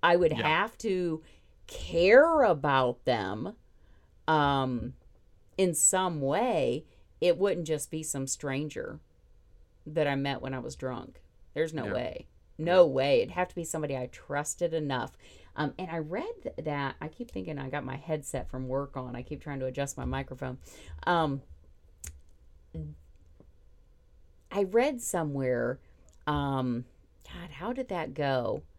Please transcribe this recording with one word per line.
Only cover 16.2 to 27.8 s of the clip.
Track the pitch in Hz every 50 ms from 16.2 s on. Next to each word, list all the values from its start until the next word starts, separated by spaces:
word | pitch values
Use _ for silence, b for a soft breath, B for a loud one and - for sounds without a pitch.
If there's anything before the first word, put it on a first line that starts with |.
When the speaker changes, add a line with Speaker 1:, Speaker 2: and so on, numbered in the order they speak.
| 320 440 480 403 -
Speaker 1:
th-, | - - - 156
that, | 156 147 143 139 135 - -
I | - 156
keep | - - 247 -
thinking | - 196 185 170 156 143
I | 135 135
got | 127 147 131
my | 127 131 143
headset | - - 156 151 147 - - 135 - -
from | - 131 131 127
work | 127 135 143 135 - 139
on. | 127 123 120
I | 123 123
keep | - 147 147
trying | - 151 143 135
to | 131
adjust | 131 127 - 139 139 - -
my | 127
microphone. | 127 131 135 139 - 135 127 139 127 127 - B B B B B B B B -
Um, | - 175 170 160 151 139 139 - - - - - - - - _ - - - - - - - - - - - - - - - - - - 160 156 147 151 - - - - - - - - - - - - - - - - - - _ - _ _ _ - - - - - - _ _
I | - 196 202
read | 185 190 226 247 285 269 240
somewhere, | - - - 180 160 151 139 139 135 127 127 120 120 120 131 - b b b b b b b b - -
um, | 147 147 143 139 139 135 131 127 120 117 123 - - _ - _ _ _ -
God, | - - 175 170 160
how | 143 139 170 214 247
did | 269